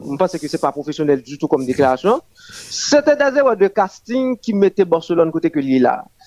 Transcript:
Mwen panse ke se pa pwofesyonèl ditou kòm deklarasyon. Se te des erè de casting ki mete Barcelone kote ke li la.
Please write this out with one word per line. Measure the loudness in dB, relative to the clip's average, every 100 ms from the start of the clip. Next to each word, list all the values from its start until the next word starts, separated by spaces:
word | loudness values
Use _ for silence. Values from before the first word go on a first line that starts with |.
Mwen | -6 -2
panse | -2 -4
ke | -8
se | -4
pa | -4 -4
pwofesyonèl | -8 -4 0 -2
ditou | -4 -8 -2
kòm | 0
deklarasyon. | 0 0 0 2 0 -2 -4 _ -20 -20 -14
Se | -10 0 2
te | 2 2
des | 2 2
erè | 2 2
de | 2
casting | 2 -2 -6 -6 -4 -4 -4
ki | -4
mete | 0 2 2
Barcelone | 0 0 0 0 0
kote | 0 -2
ke | -2
li | 0 2
la. | 2 0 -8 _